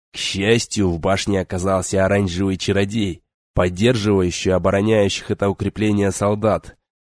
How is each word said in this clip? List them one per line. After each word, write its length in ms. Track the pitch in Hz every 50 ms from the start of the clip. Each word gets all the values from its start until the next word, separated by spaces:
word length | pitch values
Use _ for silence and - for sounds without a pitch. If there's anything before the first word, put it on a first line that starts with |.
| _ _
К 40 | -
счастью, 720 | - - - - 95 98 107 117 120 - - - 107 98 90
в 100 | 85 80
башне 420 | 73 92 98 95 - 107 98 95
оказался 640 | 90 - 98 87 90 98 95 92 90 - 101 95 95
оранжевый 520 | 95 101 101 101 90 85 90 98 95 95
чародей, 680 | 87 - - 95 98 101 98 107 113 101 92 80 - _ _ _ _ _ _ _
поддерживающий 960 | 104 92 90 90 87 110 120 127 107 101 107 101 95 92 90 - - - 95
обороняющих 800 | 92 90 85 98 98 98 101 110 110 107 101 95 - - - -
это 180 | 101 - 101 101
укрепление 640 | 92 - 101 98 - 98 107 107 104 101 98 98
солдат. 640 | 92 - 101 104 107 104 107 110 92 80 - - - _ _ _ _ _